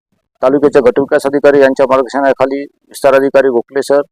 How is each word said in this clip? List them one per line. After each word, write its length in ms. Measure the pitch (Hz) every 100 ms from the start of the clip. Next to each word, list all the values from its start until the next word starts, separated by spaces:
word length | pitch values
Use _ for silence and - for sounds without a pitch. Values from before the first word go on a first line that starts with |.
| _ _ _ _
तालुक्याचे 380 | 131 143 143 143
गटविकास 460 | 123 131 139 147 139
अधिकारी 360 | 143 143 139
यांच्या 240 | 135 135 131
मार्गदर्शनाखाली 760 | 131 123 135 139 131 135 139
विस्तार 500 | 143 _ _ - 143
अधिकारी 340 | 135 135 139 135
गोखले 340 | 117 - 139
सर 200 | 131 143 139